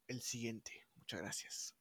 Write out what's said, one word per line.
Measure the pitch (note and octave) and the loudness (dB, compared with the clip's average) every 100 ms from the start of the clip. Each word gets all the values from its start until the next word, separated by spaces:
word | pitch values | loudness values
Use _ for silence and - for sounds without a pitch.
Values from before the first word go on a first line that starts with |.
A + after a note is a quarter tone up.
| - | -2
el | B2 | 0
siguiente. | - B2 A#2 A2 - - - - | 2 2 2 0 -4 -10 -14 -12
Muchas | - G2 | -4 0
gracias. | - - - - - - | 2 0 0 -2 -4 -6